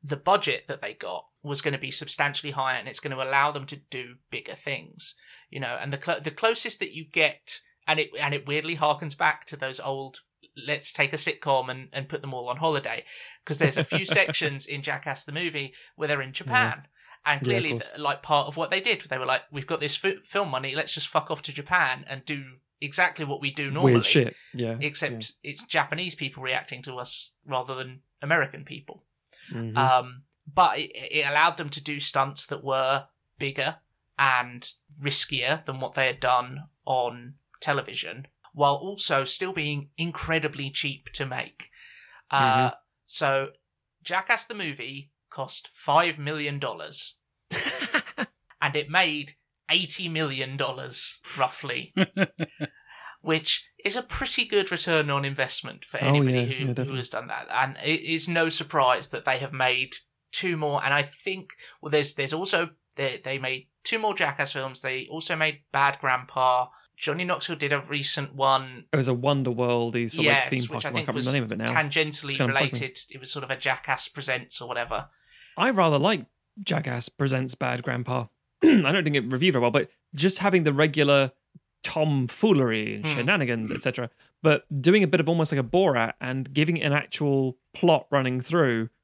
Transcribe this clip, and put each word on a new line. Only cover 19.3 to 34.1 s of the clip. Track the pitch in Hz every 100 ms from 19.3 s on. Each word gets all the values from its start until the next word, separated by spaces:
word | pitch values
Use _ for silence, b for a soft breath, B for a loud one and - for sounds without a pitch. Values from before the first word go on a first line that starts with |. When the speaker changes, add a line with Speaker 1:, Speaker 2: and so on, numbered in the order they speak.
| 131 -
Speaker 1:
"We've | 147 135
got | 165
this | 147 -
fi-, | 196 196 -
film | 202 196
money, | 127 135 139
let's | -
just | - -
fuck | 160 -
off | 151
to | -
Japan | 143 143 180 143 131 -
and | 135 -
do | 143 135 131 _ _
exactly | 143 147 180 -
what | 147 143
we | 139
do | 139 143
Speaker 2:
Weird | 139
Speaker 1:
normally." | 135 120
Speaker 2:
shit. | 113 156 120 - -
Yeah, | 123 117 113
Speaker 1:
Except | 147 143 147 117 107 -
Speaker 2:
yeah. | 147
Speaker 1:
it's | 147
Japanese | - 160 143 156 180 -
people | 143 -
reacting | 131 127 - 123
to | 123 123
us | 123 - - _ -
rather | 131 123 131
than | 131 127 _ _
American | 143 165 135 - -
people. | - - - _ _ _ B B
Speaker 2:
Mm-hmm. | 120 113 110
Speaker 1:
Um, | 131 127 127 127 _ _ -
but | 147 175 -
it, | - -
it | 123 151 139
allowed | 147 165 175
them | 147
to | 143
do | 147 147
stunts | 139 139 135 143 -
that | 143
were | 135 131 131 135 135 _ _ _
bigger | 139 139 139 - _ _ _